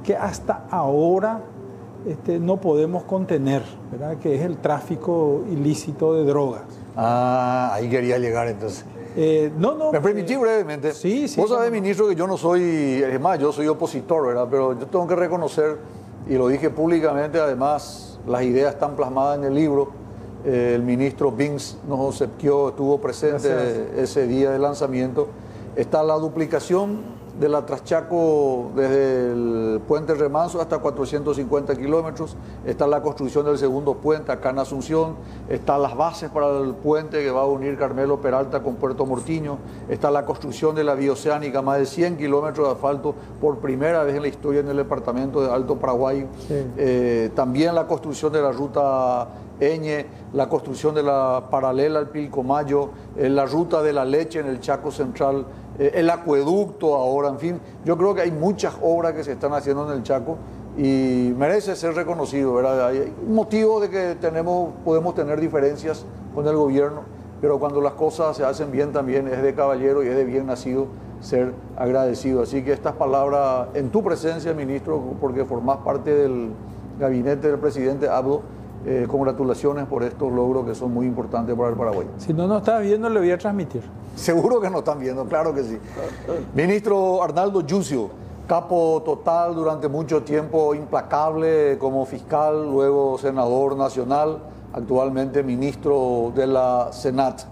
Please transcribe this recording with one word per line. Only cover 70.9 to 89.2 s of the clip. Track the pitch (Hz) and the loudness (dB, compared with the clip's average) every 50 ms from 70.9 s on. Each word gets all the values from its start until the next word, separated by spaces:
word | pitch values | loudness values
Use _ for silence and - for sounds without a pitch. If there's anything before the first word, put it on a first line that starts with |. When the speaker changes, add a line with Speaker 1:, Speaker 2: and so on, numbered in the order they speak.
| - - - - - - | -6 -14 -14 -14 -14 -14
Speaker 2:
ser | - - - 127 127 127 127 - - - - - | -6 -2 2 2 2 0 -2 -8 -14 -14 -6 -4
agradecido. | 127 123 127 131 131 131 120 - - 131 131 127 117 | -2 2 2 2 2 2 0 -2 -2 0 2 2 0
Así | 107 - 139 | 0 -2 -4
que | 131 131 143 | 0 0 -2
estas | - - 156 147 | 0 0 -4 -2
palabras | 156 156 139 131 139 139 143 139 143 139 135 131 127 123 120 - | 0 0 2 2 2 2 2 2 2 2 2 2 0 -2 -2 -2
en | 143 139 127 | -2 -2 0
tu | - 214 214 | 0 0 2
presencia, | 196 170 - 147 160 165 165 143 170 160 | 2 -2 0 0 -2 -2 -2 -4 -4 -4
ministro, | 151 143 131 139 139 - - 156 151 127 127 135 139 | -4 -2 -4 -4 -4 -4 -2 -4 -4 -4 -6 -6 -4
porque | 147 135 123 131 131 | -2 -2 0 -2 -2
formás | 117 131 120 117 127 135 135 | -2 -2 -2 0 0 -2 0
parte | - 143 139 143 - 151 147 | 0 -2 -2 -2 0 2 2
del | 147 143 135 131 123 117 113 110 - - - - - - - - - | 4 4 2 2 -2 -4 -6 -8 -10 -12 -14 -14 -14 -14 -14 -8 -2
gabinete | 139 135 131 123 120 135 143 139 131 151 | 0 0 2 2 2 2 0 2 2 0
del | 143 139 | 0 2
presidente | 151 151 - 143 127 131 139 143 143 143 | 0 0 0 2 0 0 0 0 0 2
Abdo, | - 123 131 135 143 147 - - - - - - - - - - | 2 2 2 2 0 0 -2 -8 -14 -16 -16 -14 -14 -10 -4 -2
eh, | 131 127 120 113 | 0 0 0 0
congratulaciones | - 139 135 131 127 113 131 127 120 123 - 143 143 147 139 | 0 2 2 2 0 0 0 0 0 2 2 0 0 0 -4
por | 117 139 131 117 | -4 -2 -2 -2
estos | 123 117 - 147 131 | -2 -2 -2 -2 0
logros | 123 123 123 123 131 131 123 117 | 2 2 2 2 2 0 0 -2
que | 113 | -4
son | 107 127 127 120 | -4 -4 -2 -2
muy | 120 123 127 | 0 0 0
importantes | 123 117 117 107 113 117 117 113 123 | -2 -2 -4 -2 -2 -2 -2 -2 0
para | 117 123 120 | 0 2 0
el | 113 | 0
Paraguay. | 110 123 113 104 95 85 85 98 - | 0 0 0 0 -2 -4 -4 -8 -12
Speaker 1:
Si | - - 160 | -4 -2 -2
no | 156 175 190 | 0 2 2
nos | 214 208 | 0 2
estás | 196 220 220 226 208 | 4 4 2 4 4
viendo, | 202 208 214 220 233 | 2 2 2 2 2
le | 226 208 | 2 4
voy | 180 175 | 4 4
a | 180 175 | 2 2
transmitir. | - 214 202 202 175 135 - 120 110 - - - - - - | 0 -2 -2 -2 -2 -4 -6 -8 -8 -8 -14 -14 -14 -14 -12
Speaker 2:
Seguro | - - - 165 170 - 233 247 240 | -6 0 2 2 4 4 4 4 4
que | 202 185 | 2 2
nos | 190 160 | -2 0
están | - 156 151 143 | 0 0 -2 -2
viendo, | 131 127 127 131 131 | -2 -4 -4 -4 -4
claro | 110 165 156 160 160 151 | 0 0 2 2 2 0
que | 139 131 | 0 -2
sí. | 113 113 107 - - - - - 80 - - - - 165 165 - - - | -4 -4 -8 -10 -12 -10 -8 -8 -8 -8 -10 -8 -6 -6 -6 -6 -4 0
Ministro | 131 151 180 202 208 208 220 202 196 190 185 180 - 175 | 2 2 4 4 2 2 2 2 4 4 4 4 2 2
Arnaldo | 165 147 160 185 202 202 190 | 2 2 2 2 2 2 0
Yucio, | 165 139 170 202 180 - 147 127 110 95 - - - - - - - - | 0 2 0 0 0 0 -2 -2 -2 -4 -6 -12 -14 -16 -14 -14 -2 0
capo | 170 170 170 - 185 175 165 160 160 156 156 | 0 0 2 2 2 2 4 4 4 2 2
total | 160 143 - | -2 -4 -2